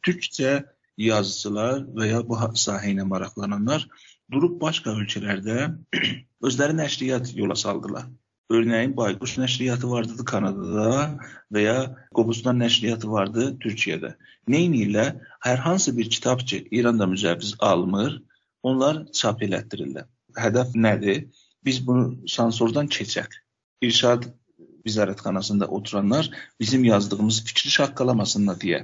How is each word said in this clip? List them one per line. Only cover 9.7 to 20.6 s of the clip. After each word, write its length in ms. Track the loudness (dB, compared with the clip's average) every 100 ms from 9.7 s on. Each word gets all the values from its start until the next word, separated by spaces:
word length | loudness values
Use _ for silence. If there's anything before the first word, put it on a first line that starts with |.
| -2 -2
vardı 360 | -2 -4 -6 -4
Kanadada 920 | -2 -2 -2 -2 0 2 2 0 -4 -12 -20 _
və 80 | 0
ya 160 | 2 2 -2 -8 -6
Qobustan 460 | 0 2 0 0 2
nəşriyyatı 500 | 4 2 2 -2 -2
vardı 340 | 0 0 0 -2 -2
Türkiyədə. 540 | -6 -2 -2 -2 -6 -12 -20 _ 0
Neyniyirlər? 680 | 2 4 4 2 2 0 -2 -14 -6
Hər 180 | 0 0
hansı 400 | 2 2 2 0
bir 120 | 0
kitab 300 | 0 0 0
ki, 280 | 0 -6 -2
İranda 360 | 2 4 4 2
müzəffir 480 | 2 0 -2 -4 0
alınır, 640 | 2 4 2 0 -2 -4 -14 _ _ _
onlar 420 | -2 2 2 2 -4
çap 300 | -2 -2 0
elətdirirlər. 640 | -2 -4 -4 -8 -8 -10 -14 _ _ -2
Hədəf 400 | 0 2